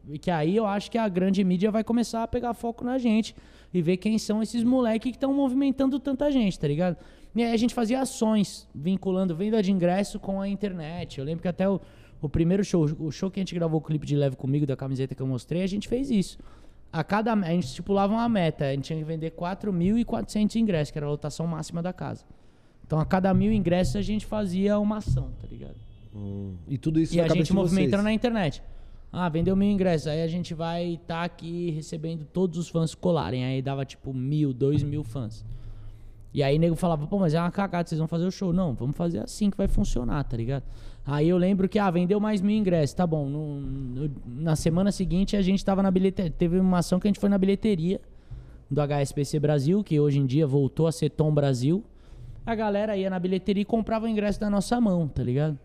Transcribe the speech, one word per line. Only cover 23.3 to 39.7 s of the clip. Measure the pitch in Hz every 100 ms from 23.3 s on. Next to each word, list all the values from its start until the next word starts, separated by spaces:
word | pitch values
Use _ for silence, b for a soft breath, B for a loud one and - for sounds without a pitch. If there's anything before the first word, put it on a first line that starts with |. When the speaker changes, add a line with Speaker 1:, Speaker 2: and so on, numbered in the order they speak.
| 185
Speaker 1:
mil | 202
ingressos, | 220 175 175 185 208
a |
gente | 190 214 -
fazia | 214 202 180 196 208
uma | 208 214
ação, | - - - -
tá | -
ligado? | 120 69 107 107 - - 104
Speaker 2:
Hum, | 101 101 98 92 82
e | 139
tudo | 160 156
isso | 160
Speaker 1:
E | 170
Speaker 2:
na | 165
Speaker 1:
a |
Speaker 2:
cabeça | 160
Speaker 1:
gente | 156
Speaker 2:
de |
vocês. | 190 180
Speaker 1:
movimentando | 190 190 196
na | 208
internet. | 220 240 226 165 - - b b b -
"Ah, | 170 175
vendeu | 156 165 190
mil | 202
ingressos, | 202 185 160 147
aí | 151
a | 165
gente | 175 170 156
vai | 165 170 175 165 170
tá | 165
aqui | 170 170 165 170 175
recebendo | 156 151 165 160 165 147
todos | 180 185 165
os | 165
fãs | 165 160 -
que |
colarem." | 180 165 87 127 127
Aí | 131
dava, | 131 139 135
tipo, | - -
mil, | 131 131 151 147
dois | 123 139 147
mil | 147 110
fãs. | 147 - 107 - - B B B B B B B -
E | 139
aí | 139 147
nego | 170 160
falava, | 180 156 151
"Pô, | 196
mas | 175 160
é |
uma | 175
cagada, | 185 196 175 170
vocês | 156
vão | 160
fazer | 170 180
o |
show." | - 190
"Não, | 175 180
vamos | 117 127 151
fazer | 170 165
assim | - - 208
que | 196
vai |
funcionar, | 196